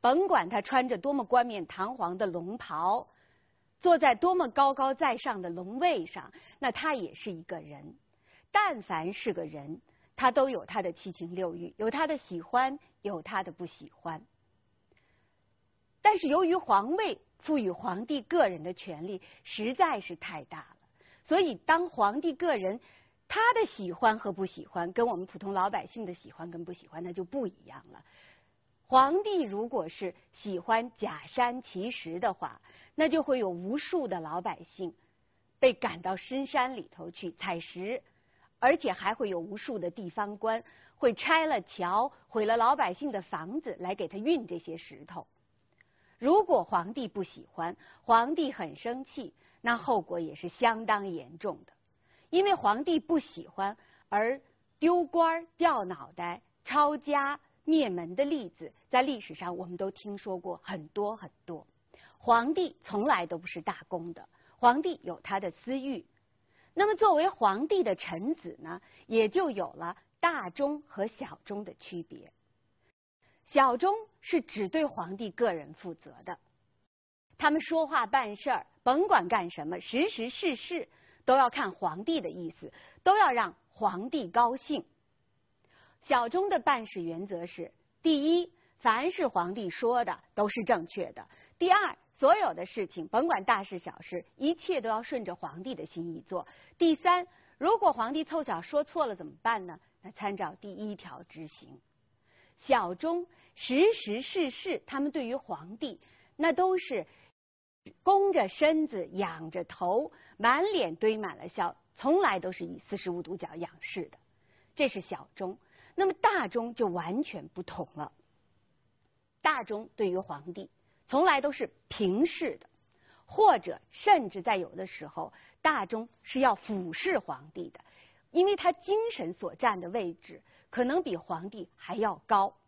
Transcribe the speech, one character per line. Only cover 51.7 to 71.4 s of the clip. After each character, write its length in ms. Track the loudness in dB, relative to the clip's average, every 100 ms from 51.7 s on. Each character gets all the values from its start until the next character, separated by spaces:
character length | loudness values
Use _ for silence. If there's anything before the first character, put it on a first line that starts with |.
| _ _ _ _ _ _
因 120 | 2
为 120 | 2
皇 280 | 4 2 2
帝 160 | 2 0
不 200 | 2 0
喜 280 | 0 -14 -16
欢 300 | -4 -4 -4 _ _ _
而 320 | 0 0 -2 _ _ _ _
丢 260 | 2 4
官 240 | 2 4 4
儿、 180 | 2 -6 _
掉 260 | 2 2
脑 260 | -2 -8 -14 -10
袋、 240 | -8 -8 _ _
抄 320 | -2 2 4 2
家、 420 | 0 0 0 -6 _ _
灭 260 | 2 2 2
门 260 | -2 -6 -2
的 80 |
例 240 | 0 0 -6
子， 240 | _ -18 _ _
在 140 | 2
历 180 | 2 -2
史 140 | -8
上 200 | -10 -8 -8
我 80 | -8
们 100 | -6
都 140 | -6
听 260 | -6 -12 -10
说 220 | -8 -8
过 200 | -8 -10
很 260 | -8 -10 -8
多 260 | -4 -4
很 160 | -4 -12 _
多。 220 | -14 -14 -14 _ _ _ -20 _
皇 380 | 4 4 6
帝 200 | 0 0 -4
从 240 | -8 -2
来 220 | 2 2 0
都 100 | -6
不 100 | -8
是 140 | -8
大 160 | -8 -8 -8
公 280 | -8 -8
的， 120 | -12 -18 _ _ _
皇 240 | 4 6
帝 180 | 0 -4
有 180 | -8 -12
他 180 | -6 -4
的 120 | -4
私 280 | -8 -6 -6
欲。 260 | -4 -8 -10 _ _ _ _ _ _
那 140 | 0 2
么 100 | 4
作 180 | 6
为 140 | 6 4
皇 400 | 4 2 2 0
帝 140 | 2
的 120 | 2
臣 400 | 0 -4 -6 -4
子 220 | -4 -6 -14
呢， 200 | -14 -14 _ -20 _
也 220 | 2 4
就 220 | 4 0
有 200 | 0 -6
了 200 | -6 -10 -10 _ _
大 300 | 0 0 -6
忠 340 | -2 -2 -2 -10
和 180 | -6 -6
小 320 | -6 -16 -16